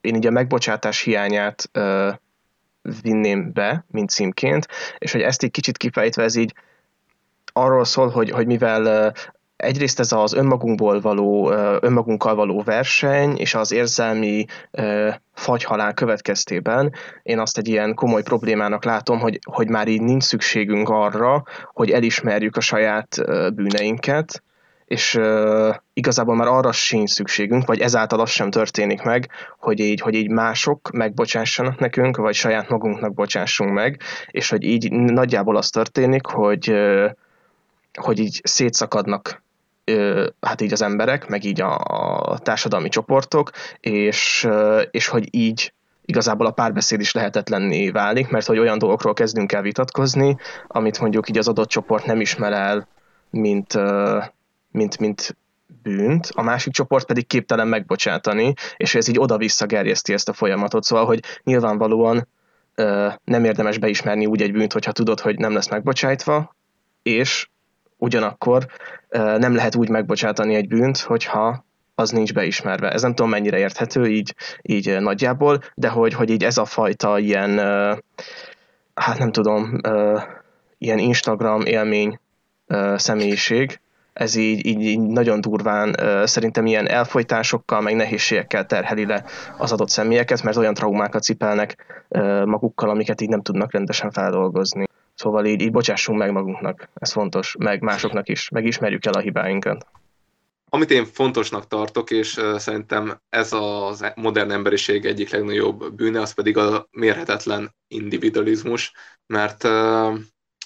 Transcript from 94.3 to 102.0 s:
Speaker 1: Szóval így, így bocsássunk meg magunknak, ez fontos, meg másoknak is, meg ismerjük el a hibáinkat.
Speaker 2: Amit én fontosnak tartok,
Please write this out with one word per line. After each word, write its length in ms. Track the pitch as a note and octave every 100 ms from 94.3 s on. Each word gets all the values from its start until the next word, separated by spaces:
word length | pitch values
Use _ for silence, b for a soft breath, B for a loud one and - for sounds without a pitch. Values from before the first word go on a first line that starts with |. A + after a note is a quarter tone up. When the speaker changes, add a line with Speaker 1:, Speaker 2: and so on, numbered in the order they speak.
| F#2 F#2+ F2+ F#2+ G2+ G2 _ _
Speaker 1:
Szóval 300 | - A2 G#2+
így, 160 | G#2+ G#2+
így 100 | A2+
bocsássunk 480 | A2+ A2+ G2 - G#2+
meg 120 | G2+
magunknak, 580 | G2 F#2+ F#2+ - F#2 -
ez 180 | - -
fontos, 440 | A2 G2+ F#2 F#2 -
meg 220 | A2 G2
másoknak 480 | A2 G2+ A2+ G#2+ -
is, 200 | - -
meg 160 | A#2
ismerjük 420 | A2+ - G#2+ G2+ A2
el 60 |
a 60 | G2
hibáinkat. 680 | G2 - F#2+ G2 G#2 G#2 - _ _ _ _ _ _ _ _
Speaker 2:
Amit 200 | C#3+ D#3
én 140 | C3
fontosnak 600 | A2 - C3+ B2 G#2 G#2 -
tartok, 440 | G#2+ G#2+ F#2+